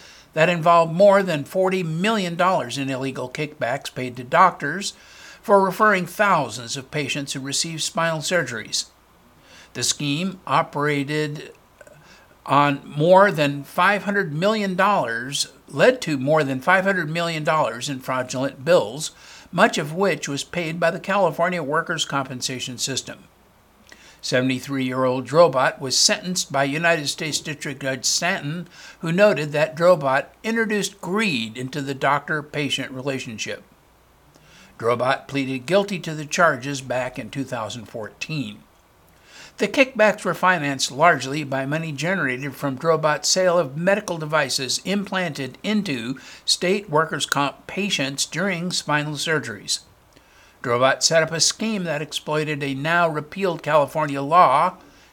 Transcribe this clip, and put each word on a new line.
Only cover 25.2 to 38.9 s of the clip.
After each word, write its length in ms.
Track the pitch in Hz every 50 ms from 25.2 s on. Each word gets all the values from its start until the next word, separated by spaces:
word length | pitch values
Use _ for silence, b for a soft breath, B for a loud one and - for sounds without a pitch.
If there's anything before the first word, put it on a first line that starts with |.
| 123
Drobot 540 | 110 135 165 175 160 135 127 135 156 - -
was 180 | 143 131 - -
sentenced 540 | - - 208 - - 180 185 180 - - 143
by 120 | 135 139
United 440 | 139 139 160 170 170 170 156 147 135
States 320 | - - 170 151 135 -
District 420 | - 160 151 - - 156 135 135 -
Judge 220 | 135 135 131 -
Stanton, 640 | - - - 175 175 190 180 147 143 156 180 165 B B B B B B B
who 120 | - 165 165
noted 400 | 196 208 214 196 147 151 151 151
that 240 | 147 156 160 151
Drobot 500 | 165 170 180 185 156 143 135 131 139 - - - _ -
introduced 560 | 220 226 233 226 208 214 208 185 - - -
greed 560 | - 170 180 214 226 202 151 117 113 110 110
into 240 | 127 127 131 - 151
the 140 | 139 135 139
doctor-patient 960 | 131 139 139 143 147 - - 160 151 143 - - 147 147 131 - - 131 - 131
relationship. 720 | 127 127 143 135 127 127 127 110 104 - 107 101 - - _ _ _ _ _ _ _ _ _ _ _ _ _ B B B B B B B B B -
Drobot 500 | 113 113 120 117 123 131 135 - - -
pleaded 380 | 139 139 135 127 131 131 120
guilty 340 | 127 175 202 196 202 202 165
to 140 | - 165 156
the 100 | 151 151
charges 560 | 143 - - 175 160 143 123 120 143 143 131
back 380 | 131 127 123 127 123 127 - 139
in 120 | 120 107
two 140 | - 139 135
thousand 420 | - 131 117 110 101 98 120 107
fourteen. 800 | - - 120 107 104 - _ - - 156 151 123 104 104 - - _ _ _ _ _